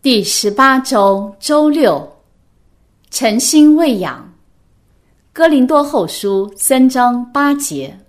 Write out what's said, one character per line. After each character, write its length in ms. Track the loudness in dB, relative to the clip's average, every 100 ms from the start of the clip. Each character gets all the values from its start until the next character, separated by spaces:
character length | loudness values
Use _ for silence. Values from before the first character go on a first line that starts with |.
第 220 | 2 0
十 260 | 0 -4 -4
八 300 | 2 2 2
周 560 | 0 0 2 0 -6 -12
周 300 | -2 0 2
六， 420 | 2 0 0 -8 _ _ _ _ _ _ _ _ _ _
晨 300 | -4 -2 -2
星 360 | 0 4 4 4
喂 220 | 2 -2
养。 340 | -6 -10 -20 _ _ _ _ _ _ _ _ _ _
哥 140 | 0 2
林 180 | 2 2
多 180 | 0
后 240 | 0 -4 -4
书 440 | -6 -4 -4 -6 -8
三 320 | -2 2 2
章 340 | 2 0 -2 -6
八 220 | -2 -2
节。 440 | -2 -6 -10 -12 -16